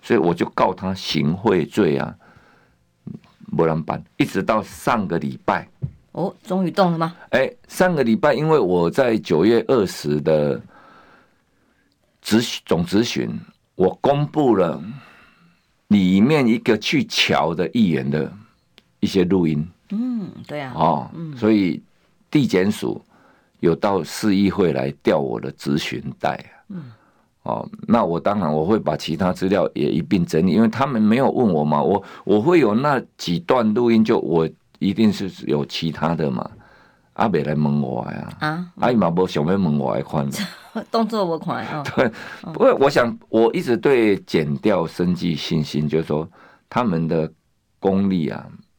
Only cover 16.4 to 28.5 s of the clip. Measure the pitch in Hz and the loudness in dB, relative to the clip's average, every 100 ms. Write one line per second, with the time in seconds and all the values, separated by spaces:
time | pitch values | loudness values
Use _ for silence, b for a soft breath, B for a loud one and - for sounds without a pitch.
16.4 | 123 117 120 110 - 147 117 - - 71 | 2 0 2 0 0 -2 -2 -2 0 2
17.4 | 76 82 87 123 104 73 67 73 73 - | 0 -2 -2 2 2 2 0 -2 -4 -8
18.4 | - _ _ _ _ _ 104 95 90 95 | -20 _ _ _ _ _ -2 0 2 2
19.4 | 82 76 85 - _ 202 254 240 196 - | 2 0 -4 -10 _ -6 -4 -6 -8 -14
20.4 | - 147 135 - 82 76 62 - 165 135 | -12 -10 -10 -2 0 0 -4 -12 -12 -2
21.4 | 107 107 92 67 - _ _ _ _ 151 | 2 4 4 -2 -10 _ _ _ _ 0
22.4 | 117 92 95 107 60 50 _ b b b | 2 2 0 0 -4 -6 _ b b b
23.4 | b b 85 82 104 98 76 - 110 98 | b b 0 2 0 0 -2 -4 0 2
24.4 | 101 92 90 65 67 71 - 87 67 57 | 2 2 0 2 -4 -2 0 0 0 -6
25.4 | 62 69 - 71 - 67 69 65 80 69 | -8 -10 -2 -2 -2 -8 -10 -6 -4 -6
26.4 | - - _ 190 131 110 B B B _ | -12 -20 _ -16 -16 -20 B B B _
27.4 | - 57 - - - 113 98 85 - 104 | -8 -8 -8 -14 0 2 2 0 -2 -2
28.4 | 85 | -2